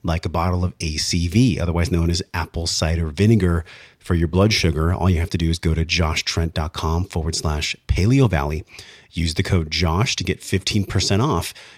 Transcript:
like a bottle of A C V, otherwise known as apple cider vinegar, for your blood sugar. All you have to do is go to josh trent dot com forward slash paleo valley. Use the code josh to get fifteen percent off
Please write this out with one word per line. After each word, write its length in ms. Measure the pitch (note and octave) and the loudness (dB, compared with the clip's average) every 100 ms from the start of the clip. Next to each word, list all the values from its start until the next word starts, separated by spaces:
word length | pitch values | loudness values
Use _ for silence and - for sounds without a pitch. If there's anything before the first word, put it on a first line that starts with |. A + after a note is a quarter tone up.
like 240 | - E2 F2+ | -4 -2 -2
a 20 | |
bottle 340 | E2+ F2 F2+ | -2 0 0
of 120 | F2+ - | -2 -4
A 180 | E2 D2+ | -6 -4
C 280 | - F2+ E2+ | -2 -2 0
V, 320 | G2 B2+ E2+ | 4 4 2
otherwise 320 | E2+ E2+ E2+ | 0 0 0
known 200 | E2+ E2 | 2 2
as 120 | F2 - | 0 -4
apple 320 | F2 D#2+ F2 E2+ | -6 -6 -6 -4
cider 400 | - D#2+ E2+ D#2 | -2 0 0 -2
vinegar, 560 | D2 G#2 A2+ F2+ E2+ - - - _ | 2 4 4 4 0 -2 -12 -20 _
for 160 | - | -2
your 140 | F2 E2 | 0 2
blood 240 | F2+ G#2 | 2 2
sugar. 400 | G#2+ E2+ D2 D#2+ | 2 0 2 0
All 160 | F#2 F2+ | 2 2
you 120 | E2+ | 2
have 100 | E2+ | 0
to 80 | - | 0
do 100 | E2 | 0
is 100 | E2 | 0
go 140 | E2+ | 0
to 140 | D#2+ D#2+ | 0 0
josh 360 | E2 D#2+ D#2 | 0 0 -2
trent 300 | - - E2 | -4 -2 -2
dot 220 | E2 D#2 | -2 -6
com 320 | - D#2+ D#2+ F2+ | -4 -2 -2 -2
forward 280 | E2+ D#2+ | -4 -4
slash 400 | - D#2+ D2+ - - - | -2 -2 -2 -4 -6 -2
paleo 400 | - G2 C3+ A#2+ | 0 4 4 4
valley. 340 | E2 C#2+ D#2 - - - - - | 2 -2 -4 -8 -18 -20 -20 -12
Use 220 | E2+ E2 | -4 -2
the 100 | D#2 | -2
code 280 | F2+ F#2 D#2 | 0 0 0
josh 460 | D#2+ E2+ E2+ - - | -2 0 0 0 -2
to 80 | |
get 180 | E2 D#2 | -4 -6
fifteen 420 | - F#2+ - G#2+ | -4 -4 0 -2
percent 380 | F#2+ G2+ - G2 | -2 -2 0 0
off 320 | D3 F2 - - - | 2 0 -4 -10 -20